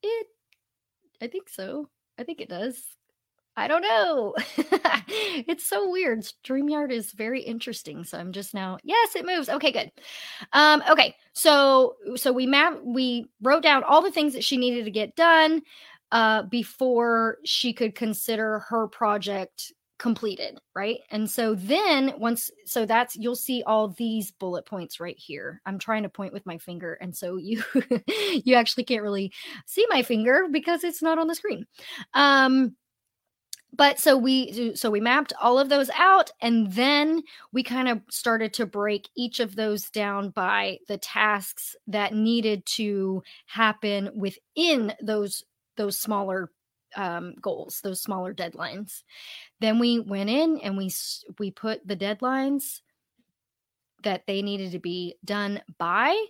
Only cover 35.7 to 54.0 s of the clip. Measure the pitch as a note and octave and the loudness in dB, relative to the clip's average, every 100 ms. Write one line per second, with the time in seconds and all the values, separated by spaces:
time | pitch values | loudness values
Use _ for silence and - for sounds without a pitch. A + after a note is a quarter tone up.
35.7 | C#4+ C4+ - F4+ F#4+ - - A#3 A#3 G#3 | 2 2 4 8 8 6 0 2 2 2
36.7 | F#3+ C4 D4 D4+ E4 D4+ - - B3+ B3+ | 2 2 4 2 0 -4 -18 -6 -4 -2
37.7 | B3 B3+ A3+ - - B3 A3+ A3 - G#3+ | 0 0 -2 -4 -4 0 0 0 -4 -4
38.7 | G3+ G#3 G3+ - - A#3+ A#3+ A3+ G3 A3 | -2 -2 -2 -6 -8 -6 -4 -4 -2 -2
39.7 | G#3 - G#3+ G3+ G3+ G3 F#3+ F#3 G3+ G3 | -2 -4 -4 -4 -4 -4 -4 0 2 0
40.7 | F#3 - G3+ - A3 G#3+ G#3 F#3 - - | -6 -10 -10 -6 0 2 2 -4 -12 -14
41.7 | - - G#3 G3+ G#3+ A3 A#3 A3 G#3 - | -14 -6 -4 -2 0 2 2 0 -2 -4
42.7 | - G#3 G3+ F#3+ F#3+ - - _ G#3 A3 | -4 -2 -2 -2 -4 -8 -20 _ 0 0
43.7 | G#3+ G#3+ G3+ G3+ A3 G3 - _ - E4+ | 0 -4 -2 -4 -4 -6 -6 _ 0 2
44.7 | C#4+ G#3+ - G#3+ G#3+ G3+ - - _ _ | 2 0 -4 -4 -4 -4 -8 -14 _ _
45.7 | - G#3 G3 - G#3 G3 F#3+ F3+ _ _ | -6 -6 -4 -4 -2 -2 -4 -6 _ _
46.7 | _ _ G3+ F#3 E3+ F3 - G3+ - - | _ _ -8 -6 -6 -10 -8 -6 -6 -8
47.7 | - G3+ F#3 - F#3+ F#3 - E3+ E3 D#3 | -10 -8 -8 -6 -6 -6 -8 -10 -8 -10
48.7 | E3+ G#3 - _ - - - - _ A3 | -10 -14 -16 _ -20 -20 -20 -20 _ 0
49.7 | A3 A#3+ A#3+ G3+ G3 G3 B3+ E4 D#4 G3+ | 2 2 2 -2 -4 0 2 2 0 -2
50.7 | G3 F#3+ - - - - F#3+ G3+ - A3 | -4 -4 -6 -8 -10 -14 -8 -8 -6 -6
51.7 | A3 F#3 G3 G3 G#3 B3+ C4 C4+ C#4 - | -6 -6 -6 -4 -2 -2 0 0 -2 -4
52.7 | - _ _ _ _ _ _ _ _ _ | -14 _ _ _ _ _ _ _ _ _
53.7 | _ _ _ | _ _ _